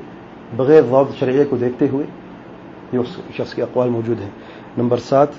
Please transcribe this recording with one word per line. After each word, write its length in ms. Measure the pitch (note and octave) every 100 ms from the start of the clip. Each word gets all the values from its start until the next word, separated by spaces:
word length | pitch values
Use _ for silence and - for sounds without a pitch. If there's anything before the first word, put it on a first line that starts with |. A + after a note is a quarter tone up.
| - - - - - A#2
بغیر 260 | C3 D#3
ضوابط 380 | B2+ C3 C3+ -
شرعیہ 240 | B2+ C3+ C#3+
کو 80 | A#2+
دیکھتے 300 | B2 B2 C#3+
ہوئے؟ 180 | C3+ D3+ - - - - - - - -
یہ 80 | B2+
اس 200 | B2 - - -
شخص 160 | A#2
کے 80 | -
اقوال 280 | A#2 B2+ B2
موجود 320 | A#2 A2+ A2
ہیں۔ 80 | G2+ - - - - -
نمبر 200 | A#2+ A#2+
سات، 300 | - C3+ D3